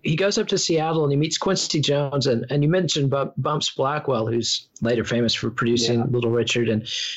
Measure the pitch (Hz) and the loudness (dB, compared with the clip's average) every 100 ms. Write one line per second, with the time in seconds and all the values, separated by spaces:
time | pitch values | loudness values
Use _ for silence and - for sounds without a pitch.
0 | - 156 190 208 214 190 - 160 160 160 | -4 0 0 0 0 0 0 0 0 0
1 | 147 143 160 - - 185 - 160 143 143 | 2 2 0 0 0 0 0 0 2 0
2 | 143 139 131 117 120 147 147 180 170 156 | 0 0 0 0 0 0 2 2 2 0
3 | 139 139 135 - 143 147 - - 135 151 | 0 0 -2 -4 -2 -2 -2 -2 -2 -2
4 | 143 123 110 117 117 - - - 117 120 | -2 0 0 0 -2 -4 -8 -4 0 0
5 | 107 120 117 - 117 110 117 120 120 120 | 0 0 0 0 -4 -2 0 2 2 0
6 | 117 123 117 117 113 123 117 107 107 - | 2 0 2 0 0 0 2 0 -2 -6
7 | - | -8